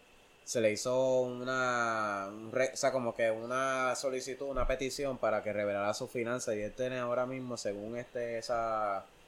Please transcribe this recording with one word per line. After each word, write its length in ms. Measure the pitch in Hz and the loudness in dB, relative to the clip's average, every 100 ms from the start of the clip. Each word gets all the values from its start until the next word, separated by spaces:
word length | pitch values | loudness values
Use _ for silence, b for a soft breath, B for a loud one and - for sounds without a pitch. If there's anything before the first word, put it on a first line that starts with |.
| - - - - | -20 -20 -20 -18
se 160 | - 123 | -4 2
le 100 | 110 | 4
hizo 500 | 104 127 127 131 127 | 4 2 4 4 4
una, 1080 | 127 123 127 131 127 120 117 110 104 101 98 | 2 -2 -2 2 2 2 2 2 0 0 -4
un 220 | 107 110 | -8 -2
re-, 200 | 123 131 | 0 2
o 40 | - | 2
sea, 140 | 135 | 2
como 240 | 131 117 - | 2 0 2
que 140 | 113 | 2
una 640 | 110 117 131 135 131 127 123 | 2 -2 0 0 2 2 0
solicitud, 520 | 139 131 131 123 139 | 0 -2 -4 -6 -4
una 200 | 131 123 | 0 2
petición 500 | 131 131 - 135 120 | 0 -2 -2 -4 0
para 240 | 110 107 | 2 2
que 100 | 104 | 0
revelara 400 | 104 101 101 104 | 0 0 2 0
sus 160 | 107 123 | -2 -4
finanzas 460 | 123 117 123 120 107 | -2 -2 -2 -2 -2
y 60 | |
él 120 | 104 | -4
tiene 260 | - 127 127 | -4 -4 -2
ahora 260 | 120 123 127 | 0 0 0
mismo, 300 | 131 127 117 | -4 -6 -4
según 420 | 104 101 110 120 | -4 -4 -6 -8
este, 400 | 123 123 117 113 | -6 -6 -4 -4
esa, 680 | 117 117 113 110 104 98 - - | -2 0 0 0 0 -2 -6 -18